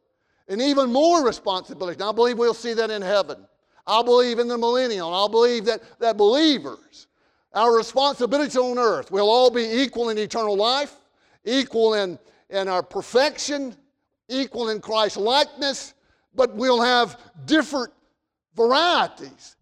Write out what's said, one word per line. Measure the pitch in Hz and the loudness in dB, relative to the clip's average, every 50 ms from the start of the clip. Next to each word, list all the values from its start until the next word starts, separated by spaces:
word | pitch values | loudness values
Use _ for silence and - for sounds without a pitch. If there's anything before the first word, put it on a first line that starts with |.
| _ _ _ _ _ _ _ _ _ - | _ _ _ _ _ _ _ _ _ -8
and | 196 220 | -4 -2
even | 262 285 277 277 269 240 | 0 2 2 2 0 2
more | 233 269 311 339 349 330 269 | 2 2 4 4 4 4 2
responsibility. | 226 - - - 202 185 185 175 - - 147 185 175 156 | 0 -2 -2 -4 -6 -6 -6 -8 -12 -12 -10 -8 -8 -8
And | 175 | -6
I | 196 214 | -6 -4
believe | 220 233 240 247 240 220 | 0 0 0 0 2 0
we'll | 240 233 220 | 0 0 0
see | - - 240 226 | -2 -6 -4 -4
that | 220 226 214 | -2 -2 -4
in | 220 208 | -4 -6
heaven. | 190 180 208 196 180 143 143 95 98 _ _ _ _ _ _ _ _ | -4 0 0 0 0 -2 -8 -14 -18 _ _ _ _ _ _ _ _
I | - 208 226 | -2 0 2
believe | 240 247 240 247 247 240 233 226 | 4 4 4 4 4 2 0 -2
in | 240 240 | -2 -2
the | 240 233 | -2 -2
millennial. | 233 233 240 254 254 240 214 185 165 165 | 0 0 0 0 0 -2 -4 -6 -6 -4
I | 175 190 202 208 | -2 -2 -2 2
believe | 220 226 240 247 240 226 196 | 4 4 4 4 2 0 -2
that, | 233 220 - - - - - | -2 -4 -4 -8 -16 -10 -4
that | 233 226 220 | -2 -2 2
believers, | 208 208 208 247 294 320 311 277 190 139 131 110 - _ _ _ - - _ _ _ _ _ _ _ _ _ | 4 4 4 4 4 4 2 2 0 -4 -10 -14 -16 _ _ _ -20 -20 _ _ _ _ _ _ _ _ _
our | - 202 226 240 233 | -2 0 2 4 4
responsibilities | 226 214 - - 262 277 285 269 - 247 202 262 285 302 233 - | 2 0 0 0 0 0 0 0 -2 -2 -2 0 0 -2 0 -2
on | 254 254 247 247 247 | -2 -2 -2 -2 0
earth, | 240 220 180 139 123 - | 0 0 0 -2 -4 -4
will | 185 196 202 208 | -2 0 2 4
all | 226 247 254 247 | 4 4 4 4
be | 240 240 226 | 4 2 -2
equal | 226 226 254 277 254 - 240 240 226 | -2 0 -2 -2 -2 -2 -4 -4 -2
in | 220 214 | -2 -4
eternal | 214 - - 233 220 208 202 | -4 -4 -4 -4 -2 -2 0
life, | 196 214 233 262 285 294 - - _ _ _ _ _ _ _ _ _ - | 0 0 0 0 -2 -4 -6 -10 _ _ _ _ _ _ _ _ _ -6
equal | 208 254 269 247 - - 226 226 220 214 | -2 -2 -2 -2 -2 0 0 2 2 2
in, | 208 196 180 160 - _ _ _ _ _ - | 0 -2 -4 -6 -12 _ _ _ _ _ -8
in | 190 196 190 190 | -6 -4 -4 -2
our | 185 180 | -2 -4
perfection, | - - - 196 - - - 247 277 302 302 - - 269 294 277 277 247 196 - _ _ _ _ _ _ _ _ _ - | -4 -4 -8 -10 -6 0 2 2 2 2 -2 -6 -8 -6 -6 -6 -6 -8 -12 -16 _ _ _ _ _ _ _ _ _ -8
equal | 254 269 269 - - 240 233 220 | -6 -6 -6 -6 -6 -6 -6 -6
in | 214 196 | -6 -6
Christ's | - - 220 220 214 196 - 214 | -6 -4 0 0 0 0 -2 -2
likeness, | 196 226 254 285 302 294 - 247 285 277 269 - - - _ _ _ _ _ _ _ _ _ | -2 0 2 2 0 0 -4 -6 -6 -6 -6 -6 -12 -18 _ _ _ _ _ _ _ _ _
but | 196 202 - 202 | 0 0 0 -2
we'll | 214 254 254 247 233 | -2 0 2 2 2
have | 240 254 247 240 233 180 - - - - _ 156 131 | 2 2 2 2 2 0 -4 -12 -20 -20 _ -16 -2
different | 131 302 311 247 - 277 269 240 - _ _ _ _ _ _ _ _ _ _ _ _ _ | 0 2 2 2 0 -4 -6 -6 -8 _ _ _ _ _ _ _ _ _ _ _ _ _
varieties. | - 226 233 254 302 339 359 330 247 180 - - - 139 135 135 _ - - - _ | 0 2 4 4 2 2 2 2 0 0 -2 -6 -12 -20 -20 -20 _ -20 -20 -20 _